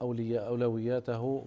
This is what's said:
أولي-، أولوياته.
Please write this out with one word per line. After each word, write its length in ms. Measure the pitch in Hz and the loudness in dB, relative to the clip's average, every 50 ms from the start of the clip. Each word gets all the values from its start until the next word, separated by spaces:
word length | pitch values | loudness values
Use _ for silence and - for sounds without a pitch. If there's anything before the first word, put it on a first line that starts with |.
أولي-، 380 | 123 123 120 117 117 113 117 113 | -4 -2 0 0 0 0 0 0
أولوياته. 1080 | 104 110 123 120 123 120 113 113 110 117 127 127 120 - 120 113 120 131 135 135 113 | 0 0 0 2 2 2 2 0 0 0 0 0 0 -2 -2 -2 0 0 -2 -2 -4